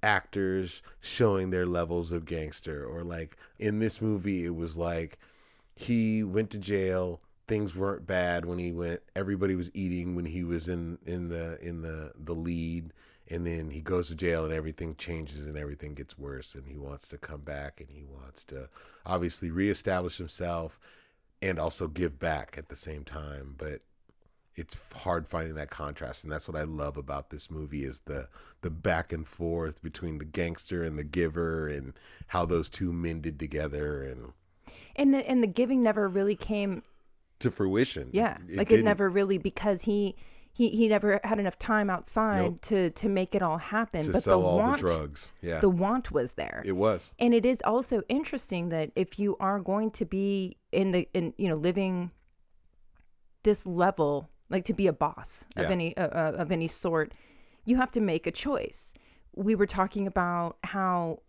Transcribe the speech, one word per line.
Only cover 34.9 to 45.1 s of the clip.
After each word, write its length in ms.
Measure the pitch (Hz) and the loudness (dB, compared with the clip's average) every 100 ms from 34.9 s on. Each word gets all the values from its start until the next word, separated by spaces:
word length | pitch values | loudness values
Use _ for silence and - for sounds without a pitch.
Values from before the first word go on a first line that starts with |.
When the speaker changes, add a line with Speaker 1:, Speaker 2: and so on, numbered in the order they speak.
| - | 2
Speaker 2:
And 200 | 277 269 | 4 4
the, 120 | - | 4
and 140 | 254 | 2
the 60 | 220 | 2
giving 340 | 180 240 262 | 4 2 4
never 260 | 233 214 202 | 4 4 2
really 280 | 185 202 208 | 2 0 0
came 480 | - 208 202 185 - - _ - _ _ | -2 -2 -2 -4 -8 -20 _ -20 _ _
Speaker 1:
to 100 | 120 | -2
fruition. 580 | - 98 98 131 - 73 | 2 2 4 2 0 -2
Speaker 2:
Yeah, 260 | 180 220 - 87 | 0 0 -2 -6
Speaker 1:
It 80 | 190 | -2
Speaker 2:
like, 100 | 196 | 6
it 20 | |
Speaker 1:
didn't. 140 | 220 220 | 8 8
Speaker 2:
never 220 | 196 196 | 4 4
really, 300 | 185 196 196 | 4 2 2
because 460 | 196 - 208 190 | 0 0 0 0
he, 340 | - 208 202 - - - - | 2 2 0 -4 -16 -20 -20
he, 200 | - 233 | 2 4
he 180 | 214 226 | 6 6
never 320 | 208 196 196 | 6 6 4
had 160 | 202 208 | 2 0
enough 180 | 196 - | 0 -2
time 320 | - 214 202 | 0 2 2
outside 460 | 180 - - 220 196 | 0 -2 2 2 4
Speaker 1:
Nope. 260 | 175 175 | 2 0
Speaker 2:
to, 260 | - 202 175 | 0 4 4
to 180 | - 196 | 2 2
make 260 | 196 185 | 2 2
it 80 | 202 | 2
all 160 | 180 160 | 2 0
happen. 440 | - 214 226 175 | 0 -2 0 -2
Speaker 1:
To 80 | 156 | 2
Speaker 2:
But 120 | 90 | 2
Speaker 1:
sell 180 | - 92 | 6 6
Speaker 2:
the 40 | 92 | 8
Speaker 1:
all 140 | 87 | 6
Speaker 2:
want, 220 | - - | 4 4
Speaker 1:
the 60 | 92 | 4
drugs. 440 | 82 73 | 2 0